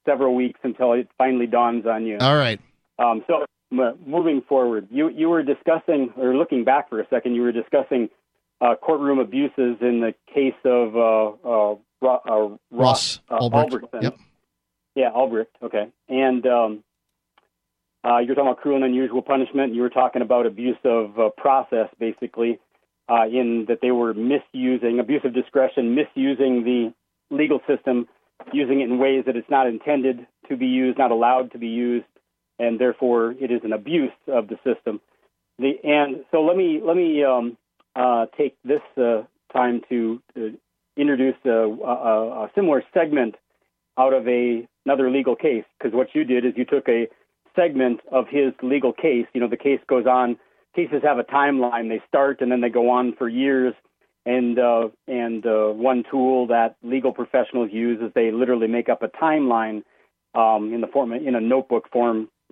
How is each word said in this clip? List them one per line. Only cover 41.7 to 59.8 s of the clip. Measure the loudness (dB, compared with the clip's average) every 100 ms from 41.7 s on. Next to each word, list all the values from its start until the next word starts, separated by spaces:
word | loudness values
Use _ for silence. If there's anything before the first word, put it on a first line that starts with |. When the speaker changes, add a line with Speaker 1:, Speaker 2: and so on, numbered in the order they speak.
| -2 -4 -2 0 0 0 -6 -4
Speaker 1:
a | 0
similar | 2 0 0
segment | 0 2 0 0 -4 _ _ _ _ _ 0
out | 2
of | 2 2
a, | 0 0 -2 -6 _ -2
another | 0 2
legal | 0 0 0
case, | 0 -2 -6 -8
'cause | -4
what | -2 -2
you | -2
did | 0 0 0
is | -2
you | -2
took | 0 0
a | 0 -2 -8 _ _ _ 0
segment | 0 2 0 -2 -2
of | -2 0
his | 0 0 -2
legal | -2 0 0
case. | 0 0 0 -2
You | -4
know, | -4
the | -2
case | 0 -2 0
goes | 0 4
on. | 2 2 -4 _ _ _ -6
Cases | -4 0
have | 0 0
a |
timeline. | 0 0 2 0 0 -2 -4
They | -6 -2
start | 0 2 0
and | -2
then | 0
they | 0
go | 2 2
on | 2 0 -4
for | -4
years. | -2 0 0 0 -4 _ _ _ _ -4
And, | 0 0 2
uh, | 4 2 0 -6 -8
and, | -6 -4 -4 0
uh, | 2 0
one | 0 0 0 -2
tool | 0 2 2 2
that | 2 0 -4
legal | -6 -2 -2
professionals | -4 -2 -2 -2 -4 -4
use | -2 -2 -2
is | -4
they | 0 0
literally | 0 0 0 0
make | 0 -2
up | -2
a | -4
timeline, | -2 0 2 2 0 -2 -8